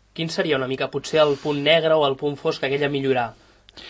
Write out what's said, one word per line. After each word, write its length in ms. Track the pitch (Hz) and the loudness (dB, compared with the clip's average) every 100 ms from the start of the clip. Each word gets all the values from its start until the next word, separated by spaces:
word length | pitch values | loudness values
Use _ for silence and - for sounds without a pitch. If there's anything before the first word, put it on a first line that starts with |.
| _ | _
Quin 160 | - 165 | -8 -6
seria 280 | 190 165 202 | -4 -2 -2
una 120 | 127 | -2
mica, 200 | 131 139 | -4 -6
potser, 320 | 143 - 156 | -6 0 2
el 160 | 151 139 | 4 2
punt 200 | 151 143 | -2 0
negre 320 | 147 165 160 | 2 2 4
o 80 | 156 143 | 2 2
el 120 | 135 | 0
punt 160 | 147 139 | -4 -4
fosc 280 | 160 - 135 | -4 -2 -2
aquell 160 | 143 143 | -2 -2
a 40 | |
millorar 400 | 143 135 123 117 - _ _ _ - | 0 0 0 -2 -8 _ _ _ -20